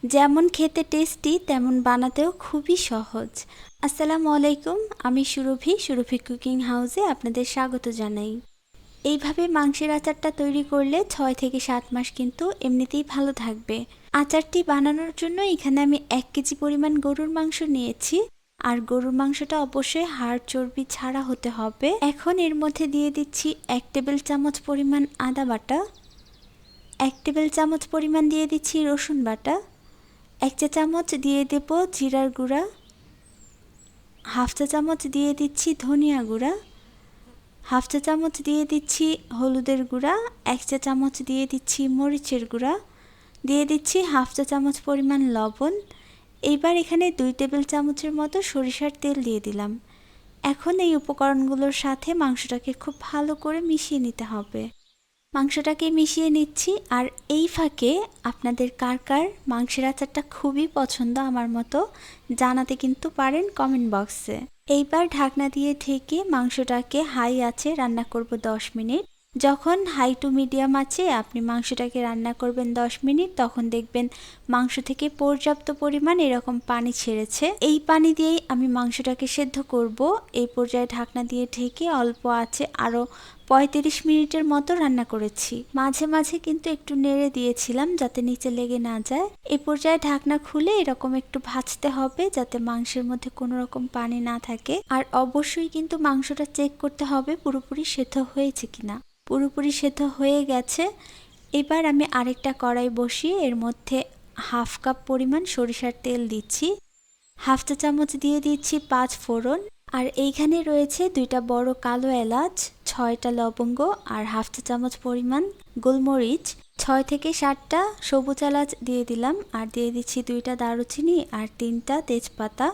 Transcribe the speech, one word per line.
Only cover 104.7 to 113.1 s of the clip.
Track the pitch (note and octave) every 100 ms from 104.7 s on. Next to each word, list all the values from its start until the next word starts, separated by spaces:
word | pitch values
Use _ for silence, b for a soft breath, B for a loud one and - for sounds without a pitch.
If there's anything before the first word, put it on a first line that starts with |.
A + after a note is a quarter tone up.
| -
কাপ | C4 C4 -
পরিমাণ | C4 B3+ D4 F4+
সরিষার | - A#3+ A#3 B3 A#3+
তেল | B3+ B3 A#3
দিচ্ছি, | G#3+ G#3 - D#4+ G4+ - _ _ _ _ -
হাফ | - C4 -
চা | C#4+
চামচ | D4 D4 D4 C#4
দিয়ে | C#4+ D4 D4
দিচ্ছি | D4 D4 D#4 D4+
পাঁচ | C4 B3+ -
ফোড়ন, | - A#3 A#3+ D#4 G4+ - - C4
আর | B3+ -
এইখানে | C#4 C#4 D4+ E4 D#4
রয়েছে | D4 C#4+ - F4+ F#4
দুইটা | B3+ B3+ A#3+
বড় | A#3+ B3 B3+ A#3+
কালো | B3 C4 B3+
এলাচ, | A3+ A#3 E4+ F4+ - - -
ছয়টা | - A#3+